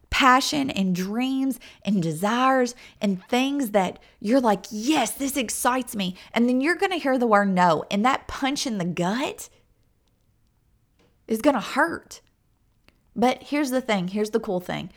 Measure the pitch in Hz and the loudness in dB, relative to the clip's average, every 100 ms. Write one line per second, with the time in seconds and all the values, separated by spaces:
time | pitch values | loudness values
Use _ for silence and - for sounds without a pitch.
0 | _ - 269 254 269 302 269 - 190 180 | _ 2 6 6 4 -2 -2 -2 0 0
1 | 185 220 262 269 269 254 - - - 202 | -2 -4 -2 -2 -2 -4 -10 -8 -2 0
2 | 165 151 202 240 262 262 247 - - - | 0 0 0 2 4 4 2 -4 -20 -4
3 | 202 185 - 247 269 285 240 208 180 - | -2 -2 -2 0 0 -2 0 0 0 -4
4 | - _ 202 269 240 190 - 208 240 311 | -18 _ 0 2 4 0 -2 -6 0 0
5 | 226 - 269 285 220 - 254 254 240 208 | 0 -4 -4 -2 -4 -2 -2 -2 -4 -6
6 | 185 180 - - 240 254 285 339 381 349 | -6 -8 -6 0 2 2 0 0 -2 -2
7 | 277 262 240 202 202 185 175 156 - 202 | 0 0 4 4 4 4 4 4 0 0
8 | 247 - - - 269 285 277 208 180 180 | 0 0 -4 -6 -4 -2 -4 -4 -4 -2
9 | 175 226 330 480 - _ _ _ _ _ | -2 -2 -4 -6 -16 _ _ _ _ _
10 | _ _ _ _ _ _ _ _ _ _ | _ _ _ _ _ _ _ _ _ _
11 | _ _ - 220 285 254 - 254 330 - | _ _ -6 0 2 0 -2 0 0 -2
12 | - - _ _ _ _ _ _ _ _ | -12 -20 _ _ _ _ _ _ _ _
13 | _ - 247 - - 294 277 254 254 202 | _ 0 0 0 -4 -2 0 -2 0 -2
14 | 180 208 214 - - 180 180 151 160 | -2 -4 -2 -2 -2 -4 -4 -8 -10